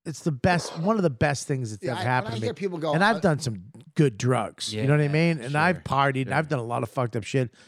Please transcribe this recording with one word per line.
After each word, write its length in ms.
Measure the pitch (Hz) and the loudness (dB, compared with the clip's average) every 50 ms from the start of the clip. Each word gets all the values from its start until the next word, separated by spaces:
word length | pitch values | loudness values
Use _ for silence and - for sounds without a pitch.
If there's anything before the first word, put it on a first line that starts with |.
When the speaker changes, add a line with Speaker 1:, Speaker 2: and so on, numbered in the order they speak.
| - | -12
Speaker 1:
It's 140 | 170 147 - | -12 -12 -4
the 120 | - 170 147 | -2 -2 0
best, 440 | 123 - 190 180 170 - - - 165 | 2 2 2 2 2 0 -4 -6 -2
one 180 | 160 202 226 | 0 0 2
of 60 | 220 180 | 2 2
the 80 | 160 | 2
best 360 | 127 - 160 147 143 - - | 2 2 0 0 0 0 -4
things 240 | - 143 131 123 107 107 | -4 -4 -4 -4 -6 -8
that's 120 | 101 - | -8 -6
Speaker 2:
Yeah, 80 | 151 120 | -6 -4
Speaker 1:
ever 80 | - | -2
Speaker 2:
I, 40 | - | 0
Speaker 1:
happened 280 | 123 127 127 123 - - | 0 0 0 0 -2 -4
Speaker 2:
when 80 | 113 | -4
Speaker 1:
to 0 | |
Speaker 2:
I 0 | |
Speaker 1:
me. 60 | 113 | -4
Speaker 2:
hear 80 | 240 185 | -4 -4
people 240 | - 196 190 175 165 | -4 -6 -6 -6 -4
go, 160 | 151 156 151 | -2 0 2
Speaker 1:
And 100 | 160 196 | 4 4
I've 120 | 214 226 | 4 2
Speaker 2:
uh, 40 | 190 | 4
Speaker 1:
done 180 | - 180 151 135 | 2 2 2 2
some 260 | - 135 110 95 90 104 - - - - - | 0 -4 -6 -6 -10 -16 -20 -20 -20 -4 0
good 220 | - 156 135 110 | 2 2 2 2
drugs. 560 | 98 120 123 131 120 107 85 - - - - 107 | 0 0 0 2 0 0 -4 -6 -10 -10 -8 -4
You 120 | 107 117 | -2 2
know 100 | 131 147 | 2 4
what 60 | 151 | 4
I 40 | 151 | 2
Speaker 3:
Yeah, 40 | 143 147 | 2 2
Speaker 1:
mean? 280 | 156 165 170 165 147 | 2 2 2 0 -2
And 140 | 113 131 143 | -4 -4 -2
I've 220 | 151 160 180 180 | 2 2 2 0
Speaker 3:
sure, 60 | - - | 0 -4
Speaker 1:
partied. 400 | - 135 135 139 139 131 131 135 | -2 0 2 2 2 2 0 -2
Speaker 3:
sure. 100 | 113 127 | -2 -2
Speaker 1:
I've 140 | 147 160 143 | -2 -2 0
done 100 | 151 127 | -2 -4
a 40 | 117 | -4
lot 180 | 117 120 123 123 | -4 -4 -4 -4
of 60 | 113 | -4
fucked 280 | - 139 123 120 - | -2 -2 -2 -2 -2
up 60 | 120 101 | -4 -4
shit. 280 | - - 139 127 117 - _ - | -2 0 0 0 -2 -4 _ -20